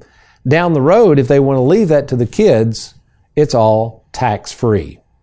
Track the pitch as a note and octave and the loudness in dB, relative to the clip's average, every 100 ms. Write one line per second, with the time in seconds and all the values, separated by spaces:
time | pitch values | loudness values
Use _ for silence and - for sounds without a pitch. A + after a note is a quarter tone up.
0 | _ _ _ _ C3 D#3 F3 D#3+ C3+ G#3 | _ _ _ _ -2 0 0 0 2 2
1 | A3 C#3+ B2 C#3 C3+ C3+ B2+ G3 G3 D3+ | 4 2 2 0 2 0 0 0 2 0
2 | C#3+ B2 A#2+ - G#3+ A#2 A2+ A2 - - | -2 -4 -4 0 2 2 0 -4 -12 -20
3 | _ _ _ - D3+ B2 A2 A2 A2+ - | _ _ _ -4 -2 0 2 0 -2 -8
4 | _ - B2 G#2 - - B2 G#2 D2 - | _ -6 -4 -4 -8 -6 -2 -2 -4 -14
5 | _ _ | _ _